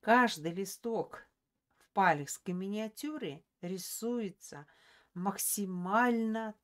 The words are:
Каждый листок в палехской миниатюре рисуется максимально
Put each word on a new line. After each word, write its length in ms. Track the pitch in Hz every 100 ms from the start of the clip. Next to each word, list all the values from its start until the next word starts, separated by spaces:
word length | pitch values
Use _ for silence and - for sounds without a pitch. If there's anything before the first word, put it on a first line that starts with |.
Каждый 480 | - 240 240 165 156
листок 720 | 170 190 - 233 226 - - - _ _ _ _ _
в 120 | _
палехской 640 | - 185 151 143 - -
миниатюре 920 | 180 190 208 220 220 294 311 185 139 _ _
рисуется 1040 | 180 190 - - 226 240 208 175 - 147 143 _ _ - _
максимально 1400 | 180 190 196 - - 196 180 180 214 247 233 226 220 220 214